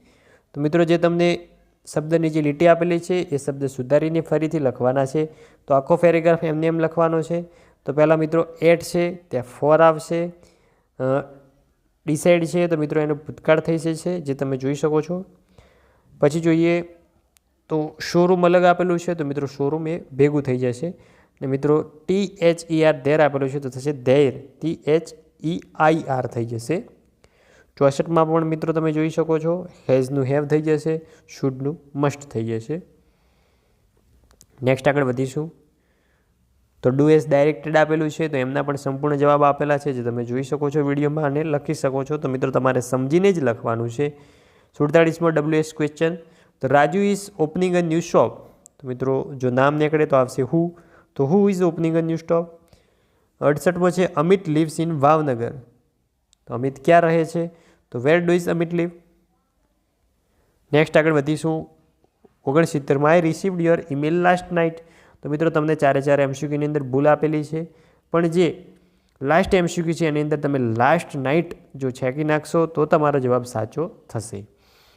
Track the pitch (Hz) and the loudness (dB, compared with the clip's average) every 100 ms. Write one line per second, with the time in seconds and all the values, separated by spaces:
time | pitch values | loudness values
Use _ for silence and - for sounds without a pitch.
0 | _ _ _ _ _ 143 147 170 165 170 | _ _ _ _ _ -4 -2 0 2 2
1 | 170 175 175 170 - _ _ _ - 160 | 2 2 0 0 -6 _ _ _ -8 -6
2 | 156 165 160 156 147 143 170 165 175 170 | -2 0 0 0 -2 2 4 4 2 -2
3 | 170 180 170 139 - 139 139 139 127 147 | -2 -4 -2 -4 -6 -6 -6 -6 0 2
4 | 160 165 156 151 156 160 135 - 123 135 | 2 -2 -2 -2 -2 -2 -2 0 0 0
5 | 135 156 156 - - _ - 139 139 170 | 0 -2 -4 -8 -20 _ 0 0 2 2
6 | 170 165 165 165 165 156 165 165 160 165 | 4 4 2 2 0 -2 0 0 -2 0
7 | 165 165 156 170 170 _ _ _ - 143 | 0 0 -2 -6 -6 _ _ _ -6 2
8 | 156 160 156 165 165 - 160 170 - 175 | 4 4 2 0 -2 0 2 2 0 -2
9 | 175 180 - 127 113 - 147 156 165 156 | -2 -4 -8 -8 -8 -2 2 6 6 4
10 | - 170 175 175 _ _ _ _ _ - | -2 -4 -4 -10 _ _ _ _ _ -6
11 | 131 135 139 - _ _ _ _ _ _ | -2 -2 -4 -16 _ _ _ _ _ _
12 | 160 147 180 170 165 175 175 160 147 151 | -6 0 4 2 2 -2 0 0 -2 -2
13 | 151 147 - 123 - 156 156 165 160 156 | -2 -4 -8 -8 0 0 2 -2 -2 -4
14 | 180 180 143 135 135 131 131 143 156 156 | -4 -6 -6 -4 -4 -4 -4 -2 0 -2
15 | 147 180 190 _ _ _ _ _ _ _ | -2 -8 -10 _ _ _ _ _ _ _
16 | _ - 147 165 165 160 170 170 170 - | _ -2 0 2 0 2 2 0 -4 -16
17 | _ _ _ _ _ _ - 156 151 - | _ _ _ _ _ _ -8 -6 -6 -8
18 | - 170 175 185 175 180 180 175 180 175 | -2 2 4 4 4 4 4 2 0 -2
19 | 170 165 143 143 139 - 139 156 160 165 | -2 -6 -4 -4 -6 -4 -4 -2 -6 -8
20 | - 131 147 147 139 123 127 120 170 - | -8 2 2 2 -2 -2 -2 -4 -8 -10
21 | _ _ _ - 135 135 151 151 151 - | _ _ _ -12 -6 -2 2 0 0 -10
22 | - 190 190 - 170 165 - 160 156 147 | -2 -2 -2 0 0 0 -2 2 2 2
23 | 135 156 147 139 135 143 135 127 139 139 | 0 2 2 2 -4 -4 -8 -8 -6 -4
24 | 127 139 139 127 - - 156 165 - 160 | 2 4 4 0 -14 -8 -6 -6 0 0
25 | 165 - _ _ 151 175 - - 156 160 | -2 -20 _ _ -6 -6 -8 0 2 2
26 | 135 131 123 123 117 117 - 170 - _ | -2 -4 -4 -6 -6 -6 -4 -6 -6 _
27 | _ _ _ _ _ _ _ - 139 135 | _ _ _ _ _ _ _ 2 2 2
28 | 165 165 160 165 160 160 160 160 160 151 | -2 0 2 0 0 -4 -2 -2 -2 -2
29 | 160 160 160 160 160 180 180 - - 131 | -2 -2 -2 -2 -2 -4 -8 -14 0 0
30 | 127 143 131 143 143 151 156 151 160 160 | 2 -2 0 -2 0 0 0 -2 -2 -6
31 | - - _ - 139 131 135 165 - 139 | -8 -20 _ -6 -4 -4 -8 -8 -12 -2
32 | 143 - - 113 113 113 113 165 - _ | -2 -2 -10 -8 -4 -6 -6 -10 -10 _
33 | _ _ _ _ _ _ _ _ _ _ | _ _ _ _ _ _ _ _ _ _
34 | _ _ _ _ _ - 123 131 147 143 | _ _ _ _ _ -4 0 2 2 2
35 | 135 123 135 151 160 - _ _ _ _ | 0 -2 -4 -6 -10 -12 _ _ _ _
36 | _ _ _ _ _ _ _ _ 123 135 | _ _ _ _ _ _ _ _ -2 2
37 | 151 156 147 143 151 147 151 156 151 160 | 4 4 4 2 2 0 -2 0 2 0
38 | 156 147 160 139 127 139 139 135 143 135 | -2 -4 -4 -2 -2 -4 -4 -4 -6 -4
39 | 147 143 143 147 143 139 147 143 147 127 | -2 2 2 4 4 2 0 -2 -2 -4
40 | 120 120 120 123 135 147 147 151 143 143 | -4 -4 -4 -4 -4 -4 -2 0 0 0
41 | 147 156 147 143 160 147 147 147 139 135 | -2 -2 -2 -2 -2 -4 -4 -4 -2 -2
42 | 135 151 139 131 135 131 131 127 120 131 | -4 -6 -4 -2 -2 0 0 0 -2 -4
43 | 135 170 202 175 131 113 123 113 117 117 | 0 2 2 2 0 -2 -4 -4 -4 -4
44 | 143 147 - _ _ _ _ - 147 165 | -6 -6 -20 _ _ _ _ -2 2 4
45 | 160 156 165 156 151 156 156 - 147 151 | 4 2 0 0 0 0 -2 -4 -6 -2
46 | 165 170 - _ _ - 131 143 151 185 | -4 -4 -14 _ _ -8 2 4 4 2
47 | 202 196 - - 151 180 185 175 170 160 | 0 -2 -6 -4 -4 0 0 0 0 -2
48 | 165 175 117 - - _ _ _ 131 127 | 0 2 2 -2 -20 _ _ _ -12 -6
49 | 131 135 139 139 127 123 139 151 151 156 | -2 -2 -4 -4 -2 2 2 2 0 0
50 | 151 135 127 - 127 165 170 - _ _ | 2 2 2 -2 -2 0 -2 -6 _ _
51 | _ - 139 196 202 185 175 165 165 165 | _ -4 0 4 2 2 0 0 0 0
52 | 165 165 165 170 170 - _ _ _ _ | -2 -4 -2 -2 -2 -12 _ _ _ _
53 | _ _ _ - 139 147 185 175 180 180 | _ _ _ -4 0 0 0 2 0 2
54 | 175 - 165 196 175 151 160 160 165 156 | -2 0 2 2 2 0 0 -2 -4 2
55 | 139 156 151 120 117 135 - _ _ _ | 4 4 2 -2 -4 -10 -20 _ _ _
56 | _ _ _ _ - 120 135 139 - 170 | _ _ _ _ -10 -6 -6 -4 4 4
57 | 170 165 160 180 170 - _ _ _ 123 | 6 0 0 -4 -6 -10 _ _ _ -4
58 | 131 170 175 175 175 170 170 170 170 170 | 2 2 2 0 0 -2 -2 -2 -4 -6
59 | _ _ _ _ _ _ _ _ _ _ | _ _ _ _ _ _ _ _ _ _
60 | _ _ _ _ _ _ - 147 156 165 | _ _ _ _ _ _ 0 2 4 4
61 | 156 151 139 151 160 160 156 _ _ _ | 4 2 0 -2 -2 -4 -6 _ _ _
62 | _ _ _ _ - 147 165 147 135 139 | _ _ _ _ 0 2 2 0 0 2
63 | 147 175 160 160 190 180 165 165 - 139 | 4 4 2 -2 -4 -2 0 0 0 -4
64 | 151 175 180 180 - 175 165 165 - _ | -2 0 2 0 -2 -2 -2 -4 -20 _
65 | _ _ 143 147 165 156 156 151 143 139 | _ _ -6 -2 0 0 -2 0 2 2
66 | 143 143 139 135 147 147 147 151 135 131 | 2 2 0 -2 -6 -4 -2 -4 -2 0
67 | 151 147 151 151 147 160 165 _ _ _ | 2 2 0 -2 -4 -8 -10 _ _ _
68 | - 165 170 165 165 - - - _ _ | -4 0 0 2 0 -2 -14 -20 _ _
69 | _ - 135 165 190 190 170 175 165 151 | _ -8 0 2 4 2 0 -2 -4 -2
70 | 165 147 151 147 143 143 117 113 127 170 | -2 0 -2 -2 -2 0 0 2 2 2
71 | - 143 131 160 170 - _ 135 131 123 | -2 -6 -2 -2 -2 -10 _ -8 -8 -4
72 | 131 139 151 151 151 170 160 151 156 165 | -6 -4 -2 -2 -2 -2 0 -2 0 2
73 | 147 143 127 123 120 110 110 143 180 - | 2 2 2 0 -2 -8 -6 -6 -8 -10
74 | _ 113 - 101 104 _ _ _ _ | _ -10 -10 -12 -16 _ _ _ _